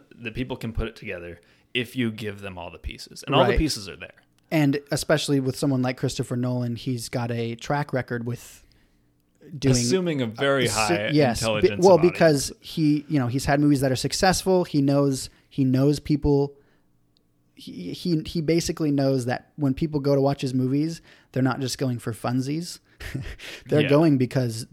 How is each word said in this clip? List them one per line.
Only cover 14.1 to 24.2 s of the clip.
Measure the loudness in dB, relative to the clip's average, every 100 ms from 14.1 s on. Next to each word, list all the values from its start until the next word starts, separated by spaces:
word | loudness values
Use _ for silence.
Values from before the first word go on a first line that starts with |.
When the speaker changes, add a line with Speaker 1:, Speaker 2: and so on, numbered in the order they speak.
| 2 2 2 2 2
Speaker 2:
He | 2 0
knows, | 2 4 2 0 -6 -16 _
he | 0
knows | 2 4 2 2
people. | 0 0 2 2 0 -4 _ _ _ _ _ _ _ _ _ -20
He, | -18 -14 -12
he, | -8 -2 -2 -2
he | -4
basically | 0 0 0 -2 0
knows | 2 2 2 0
that | -4 -8 -4
when | -2
people | 0 -2 -2
go | 0 2
to |
watch | 2 0
his | -2
movies, | -2 0 0 -2 -6 -14 -20 _
they're | -2
not | 0 0
just | -4 -4
going | -4 -4
for | -6
funsies. | -6 -2 -2 -2 -6 -8 -14 _ -18
<laughs> | -12 -10 -10 -12 -16 -18 0
They're | 2
Speaker 1:
Yeah. | 4
Speaker 2:
going | 4 6
because | 4